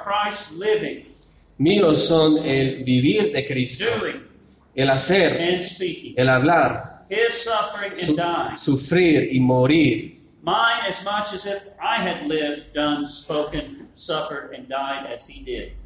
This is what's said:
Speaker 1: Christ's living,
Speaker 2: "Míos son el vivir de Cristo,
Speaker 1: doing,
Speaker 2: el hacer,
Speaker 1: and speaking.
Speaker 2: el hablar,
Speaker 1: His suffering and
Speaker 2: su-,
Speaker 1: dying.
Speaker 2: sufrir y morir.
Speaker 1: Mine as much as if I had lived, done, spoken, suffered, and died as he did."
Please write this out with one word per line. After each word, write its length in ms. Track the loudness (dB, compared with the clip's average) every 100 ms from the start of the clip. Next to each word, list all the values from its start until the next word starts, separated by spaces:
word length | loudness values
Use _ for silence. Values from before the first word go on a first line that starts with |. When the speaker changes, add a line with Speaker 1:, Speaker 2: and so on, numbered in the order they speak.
Speaker 1:
Christ's 480 | -4 -4 -4 -6 -12
living, 480 | -6 0 0 -2 -8 -14 -20 -20 _ _ 0
Speaker 2:
"Míos 480 | 2 4 4 4 4
son 320 | 4 6 4 2
el 380 | 0 0 -2
vivir 480 | 0 4 4 2 2
de 140 | -2 -2
Cristo, 400 | -2 -2 -2 -2 -2
Speaker 1:
doing, 200 | -4 -8 -16 -20 -20 _ _ -2
Speaker 2:
el 140 | 2
hacer, 500 | 2 2 4 4 2
Speaker 1:
and 220 | 0 -2
speaking. 500 | -4 -6 -8 -8 -6 0
Speaker 2:
el 100 | 4
hablar, 800 | 4 4 4 4 0 -8 -16 -8
Speaker 1:
His 240 | -2 0 0
suffering 480 | -2 -2 -2 -6 -10
and 60 | -4
Speaker 2:
su-, 180 | -2 0
Speaker 1:
dying. 400 | 0 -2 -4 -4
Speaker 2:
sufrir 720 | 0 0 2 4 6 4 2
y 80 | 2
morir. 760 | 4 4 6 6 4 2 -4 -16 -20 _
Speaker 1:
Mine 440 | -2 2 2 0 -4
as 120 | -6 -4
much 280 | -4 -4
as 120 | -8 -8
if 180 | -8 -10 -8
I 200 | -4 -2
had 260 | -2 -4 -4
lived, 460 | -2 -2 -6 -8
done, 320 | -4 -2 -2 -4
spoken, 800 | -10 -6 -4 -4 -6 -10 -14 -20
suffered, 600 | -14 -6 -6 -6 -10 -12
and 140 | -16 -8
died 380 | -6 -4 -6 -10
as 120 | -12 -14
he 120 | -16 -10
did." 260 | -10 -10 -14